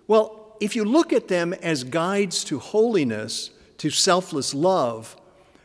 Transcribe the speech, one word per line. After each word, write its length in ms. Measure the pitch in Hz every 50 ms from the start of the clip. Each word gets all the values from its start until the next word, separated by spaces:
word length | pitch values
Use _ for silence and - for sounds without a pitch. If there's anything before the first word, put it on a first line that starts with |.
| _
Well, 480 | - 214 220 214 214 - - - - - -
if 120 | 208 208 -
you 120 | 233 214
look 260 | 202 254 330 330 -
at 160 | 320 233 -
them 240 | - 185 175 170 170 185
as 280 | - - 170 160 135 123
guides 640 | 127 131 165 165 180 202 202 202 185 160 - -
to 140 | - 156 131
holiness, 880 | - - - 214 220 240 226 180 143 117 110 107 107 110 - - - - - - - _ _ -
to 100 | - 151
selfless 640 | 143 - - 190 175 185 180 - 165 143 123 - 139
love, 640 | 139 165 185 190 175 135 120 113 113 113 - - - _ - _ _ _ _ _ _